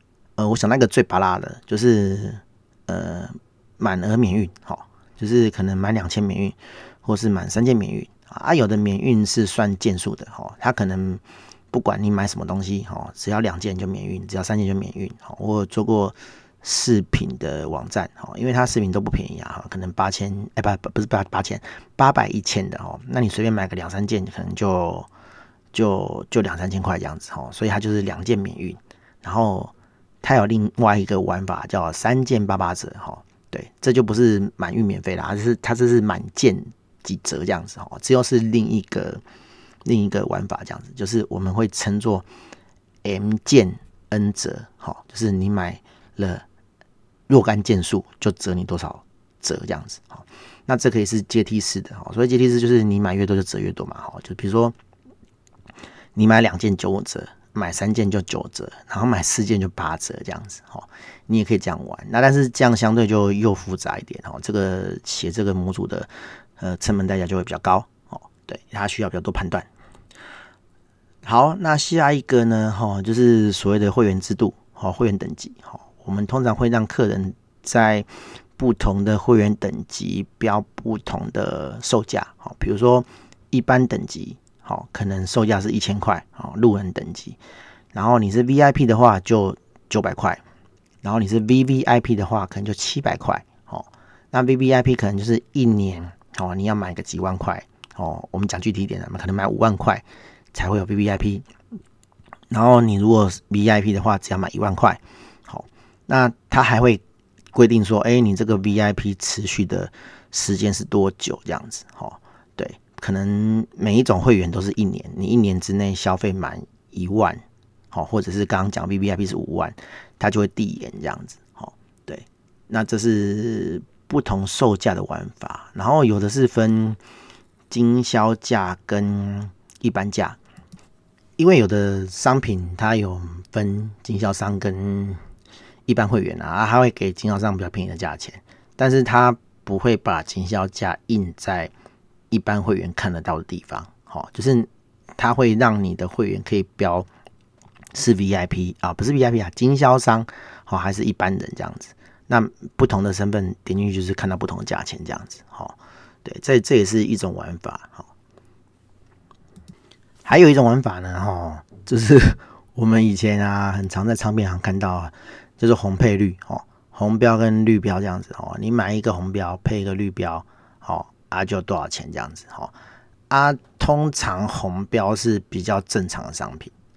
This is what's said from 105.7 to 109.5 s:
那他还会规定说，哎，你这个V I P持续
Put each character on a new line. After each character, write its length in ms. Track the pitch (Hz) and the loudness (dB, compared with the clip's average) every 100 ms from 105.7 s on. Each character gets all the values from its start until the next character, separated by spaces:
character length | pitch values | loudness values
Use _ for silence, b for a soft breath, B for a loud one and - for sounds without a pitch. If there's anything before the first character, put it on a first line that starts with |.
| b b b - | b b b 0
那 240 | 131 123 - - | 2 2 0 0
他 140 | 131 | 2
还 180 | 123 113 | 4 6
会 180 | 123 104 _ _ _ _ - | 6 4 _ _ _ _ -4
规 160 | - 113 | 6 6
定 180 | 117 98 | 6 4
说， 140 | 107 | 2
哎， 200 | 117 123 | 4 4
你 160 | 110 95 | 4 2
这 80 | |
个 140 | 107 104 | 0 0
V 220 | 101 104 | 2 2
I 120 | 104 | 0
P 220 | 98 104 95 | 0 -4 -4
持 280 | - - | -6 -6
续 220 | 101 | -6